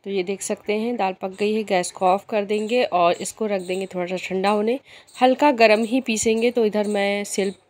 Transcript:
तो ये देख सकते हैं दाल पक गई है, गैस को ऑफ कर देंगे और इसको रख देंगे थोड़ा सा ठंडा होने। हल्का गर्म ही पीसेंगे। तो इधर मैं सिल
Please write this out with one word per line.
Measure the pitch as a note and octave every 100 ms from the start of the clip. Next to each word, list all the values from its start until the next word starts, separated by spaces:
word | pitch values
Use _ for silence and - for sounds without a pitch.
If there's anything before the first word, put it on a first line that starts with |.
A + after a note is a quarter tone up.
| G3+
तो |
ये | G3
देख | F3+ G3
सकते | - G#3 -
हैं | G#3 A3+ A#3+
दाल | F#3+
पक | F#3+ F#3+
गई | F#3+ G#3
है, | G#3+
गैस | G#3 F#3+ F3
को | - F#3
ऑफ | G3 -
कर | A3
देंगे | G3+ G#3 G#3+ B3
और | B3 F3+ E3+
इसको | F3+ F#3+ - A3
रख | G3
देंगे | F3+ F#3 F#3+
थोड़ा | F3+ F3
सा | F#3 -
ठंडा | F#3 G3
होने। | G#3 G#3+ C4 _ - - -
हल्का | B3+ B3+ D4
गर्म | B3 A3+ G#3+
ही | A3+ B3+
पीसेंगे। | B3 G#3+ A3+ A3 A#3
तो | A#3+
इधर | G#3+ G3+ G#3
मैं | G3+ G3+ G3+
सिल | G3+ - G3 - _